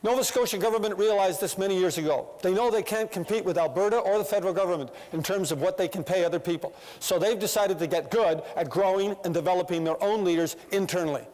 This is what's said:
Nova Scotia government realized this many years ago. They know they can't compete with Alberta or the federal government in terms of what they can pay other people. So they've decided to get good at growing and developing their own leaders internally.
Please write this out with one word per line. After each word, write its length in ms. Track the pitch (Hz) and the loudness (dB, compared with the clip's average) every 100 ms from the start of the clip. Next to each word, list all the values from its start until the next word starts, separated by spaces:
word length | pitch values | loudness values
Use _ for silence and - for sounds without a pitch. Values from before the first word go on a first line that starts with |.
Nova 180 | 214 254 | 2 2
Scotia 360 | 233 254 240 202 | 2 0 0 0
government 400 | 220 220 214 185 | 0 0 0 2
realized 420 | 214 202 190 175 | 2 4 2 0
this 180 | 202 - | -4 -2
many 200 | 190 185 | 0 2
years 200 | 185 160 | 2 2
ago. 320 | 156 135 - - | 0 0 -2 -4
They 120 | 185 | 0
know 160 | 190 240 | 2 2
they 140 | 220 | 2
can't 260 | - 220 220 | 0 -2 -2
compete 360 | 185 165 220 185 | -4 -2 0 0
with 120 | 170 | 2
Alberta 420 | 160 156 202 226 | 0 2 2 2
or 180 | 196 208 | 2 0
the 60 | 202 | 2
federal 280 | 202 185 | 0 0
government 380 | 175 190 170 127 - - | 0 0 0 -4 -12 -8
in 100 | 160 | -6
terms 280 | 156 196 165 | -2 -2 -2
of 80 | 151 | 0
what 160 | 175 185 | -2 0
they 100 | 175 | -2
can 160 | 190 | -4
pay 220 | 151 185 170 | -2 2 2
other 140 | 165 | 0
people. 340 | - 165 - - - - | -2 -4 -6 -12 -20 -10
So 180 | - 180 | -2 2
they've 220 | 196 226 | 2 0
decided 400 | 202 220 196 175 | 0 0 2 0
to 80 | 160 | 0
get 240 | 170 156 | -2 0
good 320 | 226 202 160 - - | 2 2 0 -4 -4
at 120 | 156 | -2
growing 460 | 170 196 196 196 196 | 2 2 2 0 -4
and 100 | 180 | -4
developing 520 | 170 165 180 180 170 160 | -2 2 2 0 -2 -2
their 160 | 160 | 0
own 220 | 202 214 185 | 0 2 2
leaders 320 | 170 165 - - | 2 0 -4 -4
internally. 520 | 196 190 180 160 139 - | -2 0 0 -2 -2 -6